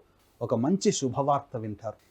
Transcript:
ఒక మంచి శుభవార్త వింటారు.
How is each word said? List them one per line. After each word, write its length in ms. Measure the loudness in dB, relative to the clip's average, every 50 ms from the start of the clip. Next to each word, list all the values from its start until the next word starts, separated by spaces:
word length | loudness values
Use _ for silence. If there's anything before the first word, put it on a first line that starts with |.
| -10 _ _ _ _ _ _ _
ఒక 120 | -2 0 0 2 2
మంచి 240 | 2 2 4 2 2 2 2
శుభవార్త 540 | -2 -2 -2 0 0 2 0 0 -2 -6 -8 -8 -6
వింటారు. 340 | -8 -8 -8 -10 -12 -12 -12 _ _